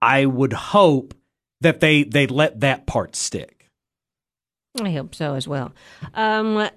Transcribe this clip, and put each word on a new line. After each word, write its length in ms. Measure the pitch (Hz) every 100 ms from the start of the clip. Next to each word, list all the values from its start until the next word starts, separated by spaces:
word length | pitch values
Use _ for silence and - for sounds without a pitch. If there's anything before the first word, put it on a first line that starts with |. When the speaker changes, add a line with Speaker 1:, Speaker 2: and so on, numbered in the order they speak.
Speaker 1:
I 240 | 117 135 139
would 280 | 120 131
hope 600 | 110 - 208 185 135 - - _ _ _ _
that 180 | 170 -
they, 240 | 156 151
they 240 | 139 143 131
let 320 | 127 156 110
that 240 | 139 131 -
part 300 | 117 85 -
stick. 540 | - 95 - _ _ _ _ _ _ _ _ _ _ _ _ -
Speaker 2:
I 120 | 202
hope 240 | 156 131 -
so 180 | 151
as 140 | 135 147
well. 260 | 143 123 - - - -
Um, 560 | - 220 214 220 214 214